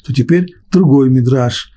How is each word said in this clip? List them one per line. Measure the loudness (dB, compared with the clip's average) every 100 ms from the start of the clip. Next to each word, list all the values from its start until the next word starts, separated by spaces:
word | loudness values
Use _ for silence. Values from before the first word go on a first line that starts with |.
то | -6
теперь | -4 0 0 -2 -10 -4
другой | 0 2 2 2
мидраш, | 0 0 0 -2 -6 -12